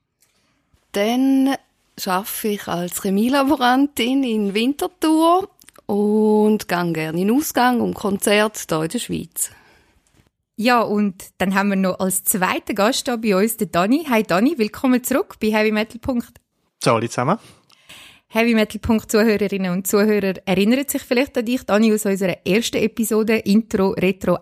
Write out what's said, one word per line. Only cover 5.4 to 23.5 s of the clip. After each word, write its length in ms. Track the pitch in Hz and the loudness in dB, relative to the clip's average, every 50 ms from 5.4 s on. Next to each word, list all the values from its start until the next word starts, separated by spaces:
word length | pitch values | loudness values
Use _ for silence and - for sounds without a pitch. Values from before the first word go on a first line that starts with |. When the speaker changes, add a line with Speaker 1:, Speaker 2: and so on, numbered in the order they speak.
| 381 - _ _ - - _ - _ | 0 -4 _ _ -20 -20 _ -18 _
Speaker 1:
und 800 | - 208 202 208 208 208 214 214 214 214 214 214 214 214 208 - - | -4 -2 0 0 2 2 2 2 4 4 4 4 4 2 0 0 -4
gehe 240 | 180 175 180 170 165 | -4 -2 -2 -2 -4
gerne 280 | 160 156 156 156 175 | -4 -4 -4 -4 -2
in 120 | 190 202 233 | 0 2 2
Ausgang 480 | 277 311 - - - 240 254 247 233 | 0 0 0 0 2 2 2 2 0
und 140 | 220 185 180 | -2 -2 -4
Konzerte 640 | - - 202 190 190 - 226 202 208 214 214 - - - - | -4 -4 -4 -4 -2 0 2 2 2 2 0 -2 -8 -8 -4
hier 160 | 165 156 160 | -4 -4 -4
in 60 | 165 | -4
der 80 | - 240 | -6 -6
Schweiz. 500 | - - 175 160 170 165 - - - - - - _ _ _ _ _ _ _ _ _ _ _ _ _ _ _ _ _ _ _ | -6 -6 -8 -8 -8 -10 -8 -8 -8 -8 -10 -18 _ _ _ _ _ _ _ _ _ _ _ _ _ _ _ _ _ _ _
Speaker 2:
Ja, 280 | - 208 247 247 233 208 | -2 0 2 2 2 2
und 420 | - 208 208 208 202 175 - - - _ - | 2 0 0 0 -2 -4 -6 -18 -16 _ -4
dann 180 | 185 196 190 | -2 0 0
haben 140 | 196 196 202 | 0 0 0
wir 60 | 196 | 0
noch 220 | 190 190 185 180 - | 0 0 0 0 -2
als 240 | 196 190 185 - - | -2 -2 -2 -4 -4
zweiten 540 | - - 190 226 262 - 330 - - 240 | -4 -2 0 0 0 -2 -4 -4 -6 -2
Gast 320 | 202 196 220 277 - - 277 | 0 0 2 0 0 -4 -4
da 80 | 240 | -4
bei 180 | 220 226 220 190 | -2 0 0 2
uns 220 | 185 202 226 - | 2 2 0 -2
den 160 | - 214 170 - | -4 -6 -2 0
Dani. 340 | 170 180 208 262 330 330 285 | 0 2 2 2 0 0 0
Hi 140 | 240 220 214 | 0 0 0
Dani, 360 | - 170 185 226 285 339 262 | 2 0 2 2 2 0 0
willkommen 440 | 214 214 - - - 254 254 240 247 | -2 -4 -4 -2 0 2 2 2 0
zurück 380 | - 254 294 403 - - - | 0 -2 -2 -2 -4 -6 -4
bei 80 | - 214 | -2 0
Heavy 240 | 214 214 214 220 214 | 0 2 0 0 0
Metal 260 | 214 214 214 - 233 | -2 -4 -6 -8 -10
Punkt. 400 | - - 254 240 - - - - _ _ _ _ _ _ _ - | -6 -6 -4 -4 -6 -8 -16 -20 _ _ _ _ _ _ _ -4
Speaker 3:
Ciao 160 | - 143 120 | 0 0 0
alle 140 | 110 117 117 | 2 0 -4
zusammen. 320 | - - 123 143 196 233 - - - _ _ _ _ _ _ - - - - - - _ _ _ | -4 -2 0 0 -2 -2 -4 -18 -20 _ _ _ _ _ _ -20 -20 -20 -20 -20 -20 _ _ _
Speaker 2:
Heavy 220 | - 220 233 233 233 | -2 0 0 2 2
Metal 260 | 220 214 214 - 208 | 2 0 -2 -4 -8
Punkt 320 | - - 226 220 - - | -2 -2 -2 -2 -2 0
Zuhörerinnen 640 | - 208 214 233 208 202 208 190 196 190 190 180 175 | 0 2 2 2 2 0 -2 -2 -4 -4 -4 -4 -4
und 140 | 185 190 | -4 -4
Zuhörer 480 | - - 202 202 214 208 208 196 190 185 - - | 0 0 2 2 2 2 0 0 -2 -4 -4 -2
erinnern 420 | - 185 185 202 214 247 269 285 | -2 0 2 2 2 2 0 0
sich 140 | - - 277 | -4 -6 -8
vielleicht 380 | - - 262 240 285 277 - - | -4 -2 0 0 0 -2 -2 -6
an 80 | 233 | -4
dich, 160 | 226 247 254 254 | -2 -4 -4 -2
Dani, 320 | - 190 214 226 220 214 | 0 2 2 4 4 2
aus 100 | 214 - | 2 0
unserer 420 | 202 196 185 196 180 165 - - | -2 -2 0 -2 -4 -4 -4 -2
ersten 300 | - 180 226 233 - - | 0 0 0 0 -2 -2
Episode 640 | - - 220 - - 226 - 220 214 220 214 220 - | -2 -2 -2 -2 -2 -4 0 0 0 0 0 0 -2
Intro, 540 | - 202 | 2 2